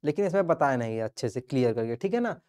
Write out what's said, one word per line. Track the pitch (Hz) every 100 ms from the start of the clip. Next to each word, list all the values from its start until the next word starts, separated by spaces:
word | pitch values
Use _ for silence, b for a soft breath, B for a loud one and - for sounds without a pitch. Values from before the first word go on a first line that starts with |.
लेकिन | 147 147 202
इसमें | 185 180
बताया | 165 143 127
नहीं | 117 110
है |
अच्छे | 110 - 120
से | 123
क्लियर | - 135 123
करके, | 113 113 117
ठीक | 190
है | 233
ना? | 240 170